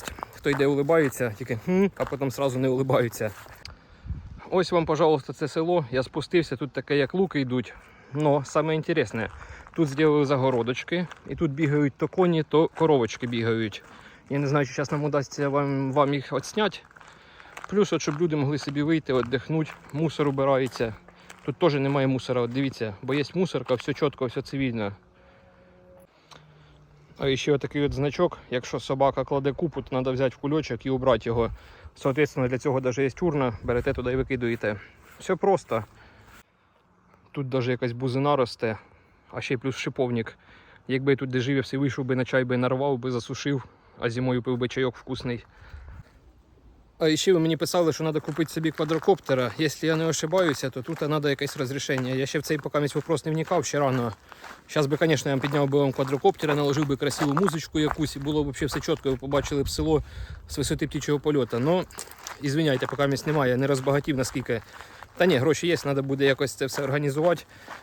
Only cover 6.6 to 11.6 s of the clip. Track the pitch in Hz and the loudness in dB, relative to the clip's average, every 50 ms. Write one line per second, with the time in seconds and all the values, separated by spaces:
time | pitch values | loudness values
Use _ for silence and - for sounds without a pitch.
6.6 | 147 127 - 135 - - 147 143 135 - - 185 196 - - 147 135 123 123 127 | -8 -6 -6 -8 -2 0 2 2 2 2 2 0 0 2 2 -2 -2 0 0 -2
7.6 | 117 - - - - - - - - - 131 147 151 147 143 147 135 - - 156 | -2 -4 -12 -20 -20 -20 -20 -20 -16 -8 -4 2 4 4 4 4 2 0 0 0
8.6 | 151 160 160 156 143 - 165 151 123 - - 113 104 - - - - - - - | 2 2 0 -2 0 0 2 2 2 0 -2 -6 -6 -6 -8 -12 -18 -18 -18 -20
9.6 | - - - - 160 139 135 143 156 156 147 147 143 131 147 127 131 135 131 117 | -18 -8 0 0 0 0 2 4 4 6 6 6 4 4 2 2 4 2 2 2
10.6 | 113 123 131 - - - 170 180 180 - - - - - 139 135 170 151 135 147 | 0 0 -2 -4 -4 -4 -2 -2 -2 -4 -8 -16 -12 -10 -4 -2 -2 -2 0 0